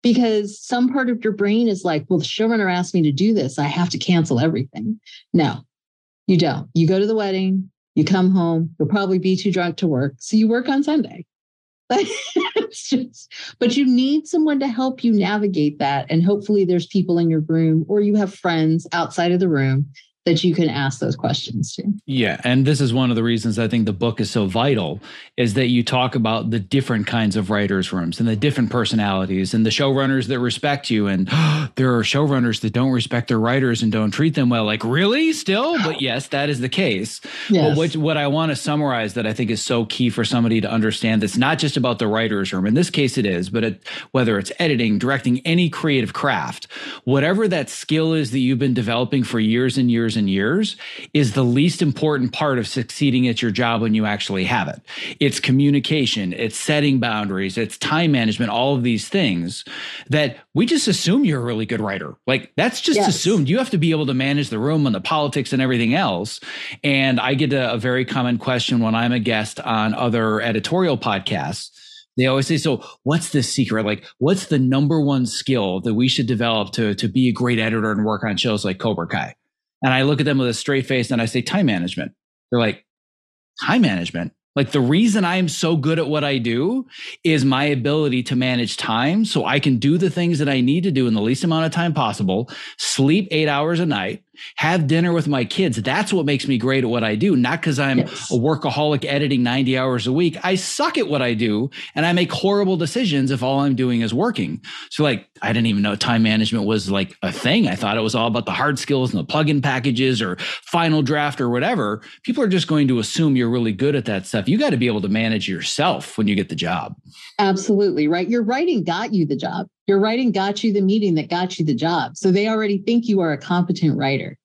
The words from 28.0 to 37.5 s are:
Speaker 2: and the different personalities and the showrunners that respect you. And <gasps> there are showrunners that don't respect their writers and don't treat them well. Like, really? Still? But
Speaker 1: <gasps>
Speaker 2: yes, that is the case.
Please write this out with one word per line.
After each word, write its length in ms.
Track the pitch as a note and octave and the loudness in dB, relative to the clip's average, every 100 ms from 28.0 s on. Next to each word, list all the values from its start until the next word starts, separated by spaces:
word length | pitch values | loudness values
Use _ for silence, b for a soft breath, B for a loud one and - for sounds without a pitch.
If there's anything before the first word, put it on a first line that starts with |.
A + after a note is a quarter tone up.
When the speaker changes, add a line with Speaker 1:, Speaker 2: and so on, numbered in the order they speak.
| E2+ - | -4 -2
Speaker 2:
and 60 | A2+ | -2
the 80 | |
different 360 | G#2+ C#3+ C3+ A2 | 2 0 0 0
personalities 840 | A#2+ G#2+ A2 G#2 F#2+ F#2 F#2 F#2 | 0 0 0 0 -2 -2 -2 0
and 140 | A2+ A2 | 0 0
the 40 | |
showrunners 580 | G2+ C#3 C3+ C3+ C3+ A2+ | 0 0 0 0 0 -2
that 100 | C3 | -2
respect 480 | B2 - D3 C#3 - | -2 -2 -2 -2 -2
you. 200 | A2 G2+ | 0 0
And 180 | F#2+ F#2+ | 0 0
<gasps> 480 | D3+ D#3 D3+ C#3 - | 2 2 0 -4 0
there 180 | C3 | 2
are 80 | A#2+ | 2
showrunners 600 | G#2+ C#3 D3 C3+ A#2+ G#2+ | 0 0 0 0 0 -2
that 100 | A2 | -2
don't 200 | A#2+ C3 | 0 0
respect 360 | B2+ - A#2+ - | 0 -2 -4 0
their 100 | A2+ | 0
writers 440 | A2+ C3+ C3 A2+ | 2 2 0 0
and 100 | A2+ | 0
don't 200 | A2 G#2+ | 0 -2
treat 220 | - D#3+ | 0 0
them 140 | D3 B2 | 2 2
well. 160 | A#2 | 2
Like, 180 | G#2+ A2 | 0 -2
really? 520 | A2+ C#3 G3 C4 D#4+ | 0 0 2 2 0
Still? 420 | D#4 - G3 C#4+ E4 | -2 -2 0 0 0
But 180 | E3+ - | -2 -2
Speaker 1:
<gasps> 0 | |
Speaker 2:
yes, 280 | C3 A#2+ - | -2 -4 -4
that 200 | C#3 D3 | -2 -2
is 120 | C3+ | -2
the 100 | B2+ | -2
case. 500 | F#3 F3 F#2+ A2 - B B B | 0 0 0 -4 -10 B B B